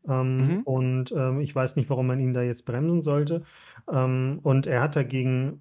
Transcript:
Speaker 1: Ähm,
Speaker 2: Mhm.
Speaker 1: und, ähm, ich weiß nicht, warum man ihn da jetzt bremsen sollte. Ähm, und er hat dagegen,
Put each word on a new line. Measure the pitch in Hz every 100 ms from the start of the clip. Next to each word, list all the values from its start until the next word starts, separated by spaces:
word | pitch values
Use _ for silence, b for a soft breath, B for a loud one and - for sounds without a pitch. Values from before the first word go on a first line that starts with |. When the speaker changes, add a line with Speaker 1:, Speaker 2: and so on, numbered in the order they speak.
| -
Speaker 1:
Ähm, | 131 131 131
Speaker 2:
Mhm. | 135 180
Speaker 1:
und, | 247 131 127 131 127
ähm, | 180 131 131
ich | 147
weiß | 135 127 -
nicht, | 123
warum | 131 127
man | 127
ihn | 131
da | 123
jetzt | 123 120
bremsen | - 120 156 170
sollte. | 151 143 147 165 B B B B -
Ähm, | 139 131 127 131 139
und | - 135 135
er | 123
hat | 147 147
dagegen, | 127 131 127 127 135 -